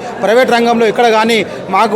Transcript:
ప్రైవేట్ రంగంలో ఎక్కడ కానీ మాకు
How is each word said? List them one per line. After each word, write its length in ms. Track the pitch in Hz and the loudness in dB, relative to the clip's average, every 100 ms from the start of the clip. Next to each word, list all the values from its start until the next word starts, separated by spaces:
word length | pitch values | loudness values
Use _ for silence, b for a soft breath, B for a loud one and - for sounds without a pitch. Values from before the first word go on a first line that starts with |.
| B B | B B
ప్రైవేట్ 280 | 196 233 254 233 | 0 2 2 2
రంగంలో 300 | 233 233 226 | 0 0 0
ఎక్కడ 160 | 208 240 220 | 2 2 2
కానీ 220 | 220 226 - B 180 190 | 2 0 -2 B -4 0
మాకు 200 | 220 | 0